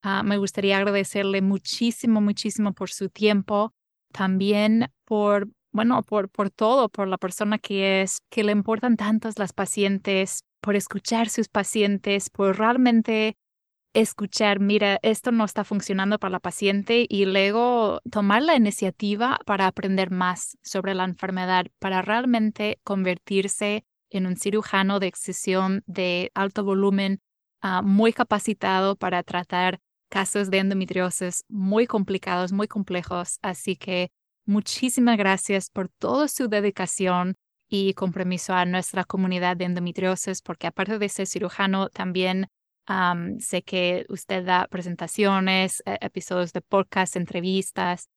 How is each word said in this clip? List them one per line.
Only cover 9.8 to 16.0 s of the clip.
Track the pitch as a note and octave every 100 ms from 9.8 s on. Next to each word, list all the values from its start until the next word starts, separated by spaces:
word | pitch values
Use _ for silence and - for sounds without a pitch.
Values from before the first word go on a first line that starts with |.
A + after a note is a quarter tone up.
| G3 G3 G3 G3 F#3+ - _ _
por | - G3+
escuchar | - G3+ - A3+ A3+
sus | - G#3+
pacientes, | - G3 A3 G3+ G3+ - G3+ -
por | - G3 F#3+
realmente | A3 B3 B3 A#3 A3+ A3 G#3+ A3 _ _ _ _ _
escuchar, | - A3+ - G3+ - G#3+ G3+
"Mira, | G3+ G#3 G3+ G3
esto | - A3 -
no | A#3 G#3
está | -
funcionando | G3+ G#3 - G3